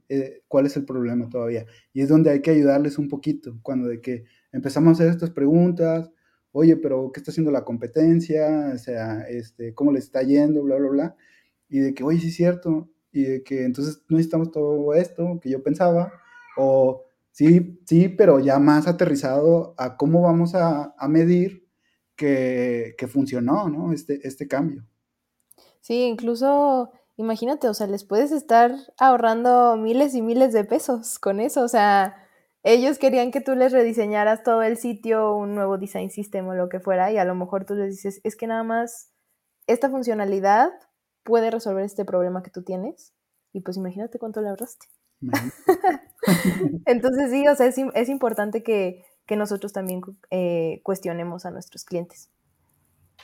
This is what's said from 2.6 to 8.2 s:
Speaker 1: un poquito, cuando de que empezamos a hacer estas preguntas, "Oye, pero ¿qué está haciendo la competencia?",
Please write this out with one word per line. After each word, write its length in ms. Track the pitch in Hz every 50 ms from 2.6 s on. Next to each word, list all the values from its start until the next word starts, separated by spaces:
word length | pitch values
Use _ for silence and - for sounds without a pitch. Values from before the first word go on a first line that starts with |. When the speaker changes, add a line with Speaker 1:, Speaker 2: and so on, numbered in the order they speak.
| 143 139 139 139 147 147 143 156
Speaker 1:
un 100 | 147 139
poquito, 500 | 143 139 - 156 147 - - 123 117 113 -
cuando 260 | - 131 127 123 120
de 120 | 120 117 -
que 220 | 131 123 117 113 _ _ _ _ _ -
empezamos 380 | 143 - 139 - 151 156 165
a 20 | 165 170 165
hacer 40 | 165 175
estas 160 | 170 170 165
preguntas, 800 | - - 139 143 160 175 175 180 170 170 165 165 165 165 165 - _ _ _ _ _ _ _ _ -
"Oye, 240 | 143 160 165 160
pero 340 | - 156 143 135 131 135 131 -
¿qué 80 | 151
está 100 | - 156
haciendo 200 | - 165 160 151
la 140 | 143 123 -
competencia?", 1080 | 123 120 117 120 120 - 160 156 165 170 165